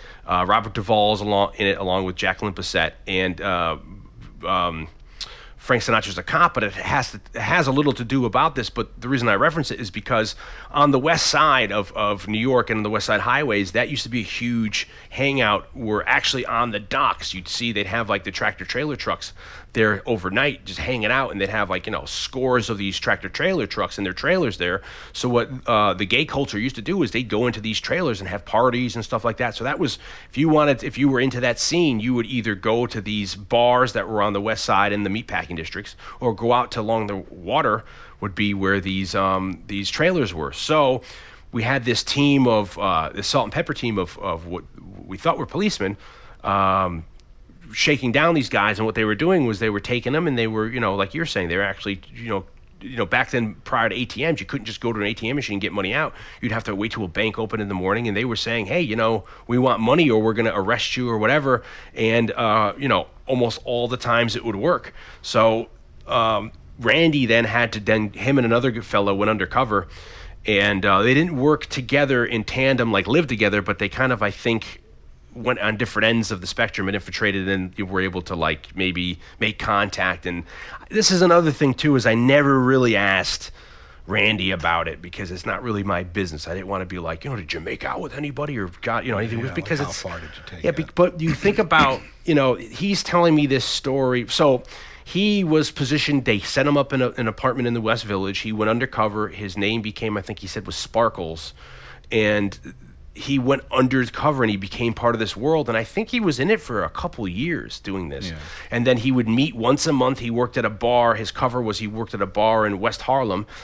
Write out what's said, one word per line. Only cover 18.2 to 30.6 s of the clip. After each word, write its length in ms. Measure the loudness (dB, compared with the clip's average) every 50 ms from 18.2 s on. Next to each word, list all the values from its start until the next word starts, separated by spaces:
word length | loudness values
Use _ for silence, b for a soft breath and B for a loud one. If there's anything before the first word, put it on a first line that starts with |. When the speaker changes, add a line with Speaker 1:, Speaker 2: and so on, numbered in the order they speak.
| -2
Speaker 1:
the 60 | -6
tractor 340 | -6 -4 -4 -4 -4 -6 -10
trailer 320 | -6 -4 -4 -2 -4 -4
trucks 380 | -4 -4 -4 -4 -4 -6 -14 -14 B B B B B B B 0
there 280 | 2 4 4 2 0 0
overnight, 580 | -2 -2 -2 -2 -2 0 0 0 0 -2 -4 -12
just 140 | -14 -10 -8
hanging 320 | -4 -4 -4 -2 0 0
out, 200 | 2 2 0 -2
and 80 | -2 -2
they'd 120 | -2 -2
have, 180 | 0 -2 -2 -2
like, 160 | -2 -4 -4
you 80 | -4
know, 140 | -6 -6 -6
scores 640 | -8 -8 -8 -8 -6 -4 -2 2 2 2 2 2 0
of 80 | -4 -4
these 200 | -4 -4 -4 -2
tractor 300 | 0 0 0 0 -2 -8
trailer 380 | -4 -2 0 0 0 0 -2
trucks 320 | -2 -2 -4 -4 -4 -2 -4
and 80 | -4
their 80 | -4 -4
trailers 420 | -2 0 2 2 2 2 0 -2
there. 240 | -2 -2 -2 -2 -4 B B B B B B
So 160 | B -4 -2 2
what, 220 | 2 2 0 0 -6 -8 -2
uh, 260 | 2 2 4 4 2
the 140 | 2 0 0
gay 180 | 0 2 0 0
culture 340 | 0 -2 -4 -4 -2 -4 -4
used 180 | -4 -4 -6
to 60 | -6
do 200 | -6 -4 -2 0
is 80 | 0 0
they'd 180 | -2 -4 -4 -2
go 180 | 0 0 0
into 140 | 0 -2 -2
these 180 | -4 -4 -4 -4
trailers 420 | -4 -4 -4 -2 -2 -2 -2 -4
and 80 | -6 -8
have 160 | -8 -10 -6
parties 500 | 0 2 4 4 4 4 2 -2 -2 -4
and 80 | -6 -6
stuff 180 | -4 -4 0 0
like 100 | -2 -2
that. 180 | 0 -4 -4 -4
So 100 | -4 -4
that 140 | -4 -2 0
was, 200 | -2 -2 -2 B B B B B B B
if 80 | -2 0
you 100 | 2 4
wanted, 340 | 6 6